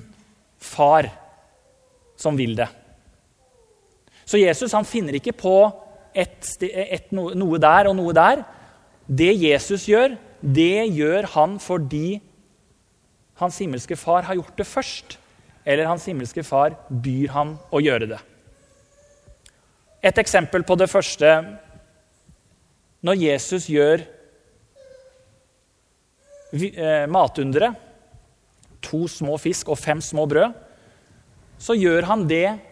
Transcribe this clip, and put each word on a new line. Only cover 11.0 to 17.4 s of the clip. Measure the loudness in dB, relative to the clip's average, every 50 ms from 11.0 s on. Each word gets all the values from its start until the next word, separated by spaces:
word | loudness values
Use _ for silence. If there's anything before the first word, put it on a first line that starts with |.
| 0 0 0 -2 -2 -2 0
han | 2 2 2 0 -6
fordi | -6 -6 -4 -4 -4 -4 -4 -4 -4 -4 -6 -8 -12 _ _ _ _ _ _ _ _ _ _ _ _ _ _ _ _ _ _ _ _ _ _ -6
hans | -6 -6 -4 -6
himmelske | -8 -6 -6 -8 -8 -10 -10 -6
far | -2 0 0 0 0
har | -2 -6 -6
gjort | -6 -8 -10
det | -10 -10
først, | -6 -6 -6 -6 -6 -10 -14 -16 -20 -20 -20 _ _ _ _ _ _ _ _ _
eller | 0 0 0 0 -2
hans | -4 -4 -6
himmelske | -8 -8 -8 -8 -8 -10 -10 -6
far | -2 0 2 2 2 0 -6 -10 -10
byr | -8 -6 -4 -4 -2 -2 -4 -2 -2
han | -4